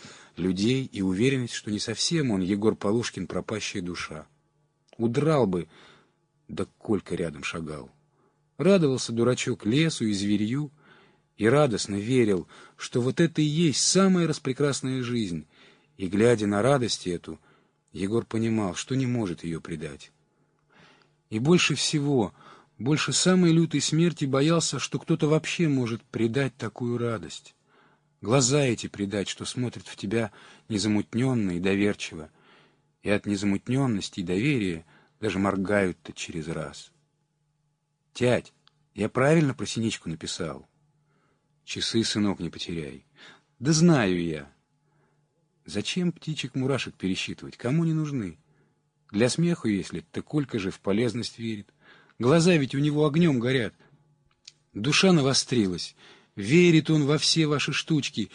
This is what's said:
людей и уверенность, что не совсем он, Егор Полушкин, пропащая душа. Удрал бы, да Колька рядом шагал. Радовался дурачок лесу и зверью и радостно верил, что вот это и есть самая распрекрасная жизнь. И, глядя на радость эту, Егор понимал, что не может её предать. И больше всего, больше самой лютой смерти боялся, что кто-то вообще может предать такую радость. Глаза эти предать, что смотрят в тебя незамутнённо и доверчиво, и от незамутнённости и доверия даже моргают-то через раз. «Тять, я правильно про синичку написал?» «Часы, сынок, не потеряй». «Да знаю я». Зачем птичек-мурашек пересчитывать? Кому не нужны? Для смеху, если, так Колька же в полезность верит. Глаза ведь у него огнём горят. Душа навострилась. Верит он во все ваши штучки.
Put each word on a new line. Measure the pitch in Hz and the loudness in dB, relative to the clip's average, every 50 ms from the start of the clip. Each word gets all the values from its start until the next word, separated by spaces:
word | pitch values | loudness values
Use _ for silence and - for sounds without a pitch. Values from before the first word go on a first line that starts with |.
| - - - - - - _ | -20 -20 -20 -20 -20 -16 _
людей | - 85 92 92 92 101 113 127 135 131 | -4 -2 0 0 2 2 2 2 0 -2
и | 123 - 104 | -4 -6 -4
уверенность, | 98 92 92 92 117 135 139 131 123 117 - | -2 -2 0 2 2 0 0 0 -4 -6 -8
что | - - - | -8 -8 -6
не | 104 104 | -6 -6
совсем | - - 110 - - - 170 165 147 127 | -4 -6 -4 -4 -4 -2 -2 0 0 0
он, | 104 95 92 | 0 0 0
Егор | 87 104 101 104 110 101 | 0 0 2 2 2 0
Полушкин, | - - 104 104 120 113 - - 101 92 | 0 0 0 0 0 -2 -4 -6 -8 -8
пропащая | - - 90 85 - 117 107 - - - 107 90 | -6 -6 -6 -6 -6 -6 -6 -6 -8 -8 -8 -8
душа. | 87 85 - - - 80 78 76 - _ _ _ _ _ _ _ _ _ _ _ _ - | -8 -8 -8 -8 -10 -10 -14 -16 -18 _ _ _ _ _ _ _ _ _ _ _ _ -8
Удрал | - 113 117 117 143 139 156 160 143 120 | -2 -2 0 0 2 2 2 4 4 2
бы, | 98 90 87 80 - - - - - - _ _ _ _ _ _ _ _ _ _ - | 2 0 -2 -4 -6 -12 -20 -20 -20 -20 _ _ _ _ _ _ _ _ _ _ -14
да | 120 - 98 - _ _ | -8 -8 -8 -8 _ _
Колька | - - 107 95 - - 92 | -4 -2 -2 -2 -2 -4 -6
рядом | 85 90 80 73 71 - | -6 -6 -6 -8 -8 -10
шагал. | - - 87 80 76 76 73 62 65 _ _ _ _ _ _ _ _ _ _ _ _ _ | -8 -8 -8 -8 -10 -10 -12 -14 -16 _ _ _ _ _ _ _ _ _ _ _ _ _
Радовался | - 147 175 202 196 160 139 131 117 - - 117 | -2 2 4 4 4 4 2 0 0 -4 -4 -2
дурачок | 117 117 123 127 - - - 120 - - | 0 2 2 2 0 -2 -4 -6 -4 -2
лесу | 104 117 147 165 165 - - 120 | 0 2 2 2 0 0 -2 -2
и | 107 104 | -2 -2
зверью | 95 98 101 104 98 107 104 123 143 151 139 - _ _ - - - _ _ _ _ _ _ _ | 0 0 0 0 0 0 0 -2 -4 -6 -6 -10 _ _ -20 -20 -20 _ _ _ _ _ _ _
и | - 104 110 | -2 2 4
радостно | 123 147 151 139 107 90 - - 101 | 4 4 4 4 2 -2 -4 -4 -4
верил, | 101 101 113 131 127 120 104 98 90 76 - - - - - _ | -4 -2 0 2 4 4 4 2 0 -2 -6 -14 -20 -20 -20 _
что | - - - - 127 | -16 -12 -6 -2 -2
вот | 120 127 123 - | -2 0 2 2
это | 175 156 - - | 2 2 2 2
и | 151 | 0
есть | 151 147 160 175 160 123 - | 0 2 2 2 2 2 2
самая | - - - 185 196 190 185 180 170 | 0 2 4 4 4 4 4 4 2
распрекрасная | 156 151 - - 139 127 - 147 143 131 - - 131 131 131 123 | 0 -2 -4 -4 -4 -2 0 0 0 0 -2 -4 -4 -4 -4 -4
жизнь. | 120 120 120 110 92 85 80 76 - _ _ - - - _ _ _ _ | -4 -2 -2 -2 -2 -4 -6 -8 -12 _ _ -20 -20 -20 _ _ _ _
И, | - 98 90 | -8 -6 -2
глядя | 92 101 110 120 123 107 107 | 2 4 4 6 4 4 2
на | 101 101 101 107 | 0 0 2 2
радость | 127 143 139 120 101 - - - | 2 2 2 0 -2 -4 -4 -4
эту, | 92 87 82 - - 80 - _ _ _ _ _ _ _ _ _ _ - | -4 -6 -6 -6 -10 -14 -16 _ _ _ _ _ _ _ _ _ _ -10
Егор | 80 92 98 107 117 101 | -6 -4 -2 -2 -2 -2
понимал, | - - 113 113 113 113 110 107 92 85 | -2 -4 -2 -2 0 0 0 0 -2 -4
что | - - - 131 | -6 -6 -4 -2
не | 131 135 | -2 -2
может | 123 123 120 110 92 82 - - | -2 -2 -2 -2 -4 -4 -6 -6
её | 85 82 78 | -8 -8 -8
предать. | - - 85 76 78 76 71 76 - - _ _ _ _ _ _ _ _ _ _ _ _ _ _ - - _ _ _ _ _ _ _ - | -8 -8 -10 -8 -10 -10 -12 -14 -20 -20 _ _ _ _ _ _ _ _ _ _ _ _ _ _ -20 -20 _ _ _ _ _ _ _ -6
И | 110 107 | -4 0
больше | 123 147 180 170 - - 156 | 2 4 4 4 4 2 0
всего, | - - - - 151 143 143 143 127 104 90 - - - - - - - _ _ - | -2 -2 -2 -2 -2 0 2 2 2 2 0 -4 -10 -20 -20 -20 -20 -20 _ _ -6
больше | 104 131 156 143 - - 135 | -2 0 0 0 0 0 0
самой | - - 180 185 185 180 170 160 | 0 2 4 4 6 6 6 6
лютой | 165 170 160 - 143 | 4 4 2 0 -2
смерти | - - - 156 170 175 156 - 151 | -2 0 2 2 2 2 0 -2 -2
боялся, | 135 131 135 139 156 170 165 156 - - 131 | 0 2 2 2 2 2 2 0 -2 -4 -4
что | - - - 147 | -6 -6 -6 -6
кто-то | - - 165 160 165 147 | -2 -2 -2 0 2 2
вообще | 151 156 156 - - - 175 156 | 2 2 0 0 -2 0 0 2
может | 143 131 123 110 117 113 - | 2 2 0 0 -2 -6 -8
предать | _ - 117 113 117 113 135 139 131 - | _ -4 0 0 0 0 0 -2 -2 -4
такую | - - 110 - - 123 120 120 120 | -6 -8 -8 -8 -6 -4 -4 -4 -2
радость. | 120 120 113 104 85 73 - - - - - _ _ _ _ _ _ _ _ _ _ _ _ _ | -2 -4 -4 -6 -8 -10 -14 -16 -18 -20 -20 _ _ _ _ _ _ _ _ _ _ _ _ _
Глаза | - 101 117 143 127 123 139 147 143 | -2 2 2 4 4 4 2 2 2
эти | 127 113 - - 101 | 2 0 -2 -4 -8
предать, | - - 101 98 101 104 92 - | -6 -6 -4 -2 -2 -2 -4 -4
что | - - 120 | -6 -10 -10
смотрят | - - 127 127 117 - 104 - | -10 -6 -6 -6 -6 -6 -10 -14
в | - - | -18 -14
тебя | - - 101 104 113 113 104 - - - - - - _ - | -10 -6 -4 -2 -2 -2 -2 -6 -12 -20 -20 -20 -18 _ -4
незамутнённо | 113 101 92 107 107 104 98 - - 113 127 135 127 120 104 95 87 | -4 -2 0 2 2 0 0 -2 -2 -2 0 0 0 0 0 -2 -2
и | 87 | -2
доверчиво, | 90 98 98 98 101 104 98 - - - - 82 78 80 _ _ _ _ - - _ _ _ _ _ _ _ _ - | 0 0 2 2 2 0 0 -2 -6 -12 -12 -12 -14 -16 _ _ _ _ -20 -20 _ _ _ _ _ _ _ _ -4
и | 92 | -2
от | 104 101 - | -2 -2 -2
незамутнённости | 104 101 98 101 101 98 98 - - 123 135 139 127 110 98 90 - - - | -2 -4 -2 0 0 0 0 -2 -2 -2 0 0 0 0 -2 -4 -6 -8 -8
и | 90 | -4
доверия | 85 90 95 113 147 151 123 101 92 85 82 82 _ _ _ _ _ _ - | -2 -2 -2 0 0 0 0 -2 -2 -4 -6 -10 _ _ _ _ _ _ -8
даже | - 110 87 95 | -6 -4 -2 0
моргают-то | 98 98 95 95 95 90 104 104 98 92 85 - - - - | 0 0 0 0 0 0 2 2 2 2 -2 -4 -10 -16 -14
через | - - - - 85 76 78 | -12 -12 -10 -8 -8 -8 -6
раз. | 80 78 76 71 76 - - - _ _ _ _ _ _ _ _ _ _ _ _ _ _ _ _ _ _ _ _ _ _ _ _ - | -6 -8 -8 -10 -12 -16 -20 -20 _ _ _ _ _ _ _ _ _ _ _ _ _ _ _ _ _ _ _ _ _ _ _ _ -6
«Тять, | - 123 120 120 90 - - _ _ _ _ _ _ _ _ _ | -2 0 2 2 2 0 -4 _ _ _ _ _ _ _ _ _
я | 98 101 110 | -4 -4 -2
правильно | - 123 131 143 160 170 160 135 127 | 0 2 2 4 4 4 4 2 0
про | - 104 | -4 -6
синичку | - - 120 113 113 95 - - - | -8 -4 -4 -2 -2 -4 -4 -6 -8
написал?» | 80 80 - 85 - - 92 78 67 65 64 _ _ _ _ _ _ _ _ _ _ _ _ _ _ _ _ _ _ _ _ | -10 -8 -8 -10 -8 -6 -6 -8 -8 -10 -14 _ _ _ _ _ _ _ _ _ _ _ _ _ _ _ _ _ _ _ _
«Часы, | - - - - - - 117 110 | -12 -8 -6 -4 -2 0 0 0
сынок, | - - 110 104 101 92 - | 0 0 0 0 0 0 -2
не | 87 82 | -4 -8
потеряй». | - - - - 87 82 76 67 - - - _ _ _ - - - - _ _ _ - | -8 -8 -10 -8 -8 -8 -8 -10 -12 -16 -18 _ _ _ -20 -20 -20 -20 _ _ _ -4
«Да | 117 143 165 | 0 2 4
знаю | 156 165 175 165 135 113 95 92 87 85 | 6 6 6 6 6 4 2 0 0 -2
я». | 85 78 76 71 71 _ _ _ _ _ _ _ _ _ _ _ _ _ _ _ _ _ _ _ _ _ _ _ - | -4 -6 -8 -10 -14 _ _ _ _ _ _ _ _ _ _ _ _ _ _ _ _ _ _ _ _ _ _ _ -10
Зачем | - 104 104 - - 180 180 175 165 | -6 -6 -4 -4 -2 -2 0 -2 -2
птичек-мурашек | - - - 156 - - 135 - 139 127 131 139 120 - - - | -4 -6 -8 -6 -6 -6 -6 -4 -2 0 0 0 -2 -2 -6 -8
пересчитывать? | - - 92 92 87 - - 90 - - 69 - - | -6 -4 -2 -2 -2 -4 -8 -8 -10 -14 -16 -12 -8
Кому | - 120 135 165 165 | -4 -2 0 0 0
не | 165 160 | 0 0
нужны? | 156 156 147 143 131 104 90 80 - _ _ _ _ _ _ _ _ _ _ _ _ _ _ | -2 -2 -4 -4 -6 -6 -8 -10 -14 _ _ _ _ _ _ _ _ _ _ _ _ _ _
Для | - 101 117 127 | 0 2 2 2
смеху, | - - 165 170 170 - - 117 | 2 2 2 0 0 0 0 0
если, | 104 95 85 - - 82 | 0 0 -2 -4 -8 -10
так | 80 _ - 113 - | -10 _ -10 -10 -10
Колька | - - 151 143 - - 117 | -6 -4 -6 -4 -4 -4 -4
же | 92 95 | -4 -4
в | 85 - | -6 -6
полезность | - 101 98 104 120 120 98 123 107 - - - | -2 0 0 2 2 0 -2 -4 -6 -8 -10 -10
верит. | 117 113 110 104 101 _ _ _ _ - - - _ _ _ - | -8 -8 -8 -8 -12 _ _ _ _ -20 -20 -20 _ _ _ -2
Глаза | 113 123 151 170 160 185 180 | 2 4 6 6 6 6 6
ведь | 156 139 123 - | 4 4 2 0
у | 139 | 0
него | 143 151 147 147 151 | 0 2 2 2 2
огнём | 151 135 165 175 165 143 123 | 2 4 4 4 4 4 2
горят. | 113 127 131 135 113 92 - _ _ _ _ _ _ _ _ _ _ _ _ _ _ - - _ _ _ - | 2 0 0 0 -2 -4 -6 _ _ _ _ _ _ _ _ _ _ _ _ _ _ -20 -20 _ _ _ -10
Душа | 101 104 143 147 - - 190 180 | -6 -2 0 2 4 6 6 6
навострилась. | 160 135 139 131 - - - 139 123 104 92 90 82 - - - _ - - - - _ _ _ | 6 4 4 2 0 0 0 0 0 0 0 0 -4 -8 -12 -14 _ -20 -20 -20 -20 _ _ _
Верит | - 101 101 143 175 180 175 165 160 156 - | -8 -2 2 6 6 8 8 6 6 4 4
он | 160 156 147 | 2 2 2
во | 135 151 156 | 2 2 2
все | - - - 165 160 | 2 2 2 2 2
ваши | 147 151 139 - - 139 | 2 2 0 -2 -2 -4
штучки. | - - - 160 147 123 - - - 104 90 - | -4 -2 0 0 0 0 -2 -4 -6 -6 -6 -8